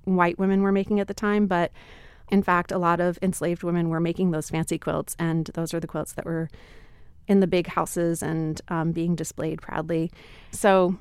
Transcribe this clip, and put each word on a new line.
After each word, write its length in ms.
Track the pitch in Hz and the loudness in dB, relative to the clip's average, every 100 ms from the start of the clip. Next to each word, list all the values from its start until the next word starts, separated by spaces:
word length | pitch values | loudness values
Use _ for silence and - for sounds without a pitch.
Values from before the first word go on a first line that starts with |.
white 340 | - 185 175 180 | 0 2 2 2
women 240 | 190 196 | 0 2
were 100 | 196 | 2
making 260 | 196 190 208 | 2 0 -2
at 60 | 196 | -2
the 80 | |
time. 320 | 202 208 208 202 | -2 0 2 2
But 240 | 175 170 - - - - - - | 2 0 -4 -20 -20 -20 -20 0
in 120 | 196 | 0
fact, 300 | 185 180 175 | 4 2 0
a 60 | 185 | 0
lot 220 | 170 170 | 2 2
of 180 | 175 175 | 0 0
enslaved 400 | 190 - 170 175 | -2 -2 -2 -2
women 260 | 175 175 165 | 0 0 0
were 120 | 160 | 0
making 300 | 170 170 185 | 0 0 0
those 200 | 156 - | 0 -2
fancy 280 | 160 160 165 | -4 -2 -4
quilts, 360 | 156 156 - - | -2 -4 -4 -4
and 280 | 170 165 160 | -2 -2 -2
those 180 | - 160 | -6 -6
are 60 | 170 | -6
the 60 | 160 | -6
quilts 260 | 156 - | -6 -8
that 100 | - | -8
were 240 | - 165 165 - - - - - - - - | -6 -6 -6 -10 -20 -20 -20 -20 -20 -8 2
in 120 | 196 | 4
the 60 | 180 | 4
big 220 | 180 175 | 2 0
houses 540 | - 165 175 170 170 | -2 -2 0 0 -2
and, 380 | 151 160 156 160 - | -2 -2 -4 -6 -6
um, 240 | 170 165 | -2 -2
being 220 | 165 170 | -2 -2
displayed 480 | 160 160 - 156 160 | -2 -4 -6 -6 -6
proudly. 480 | - - 160 165 165 - - - - | -6 -6 -2 -2 -2 -6 -20 -20 -16
So 460 | - 208 190 180 180 | 2 4 6 4 0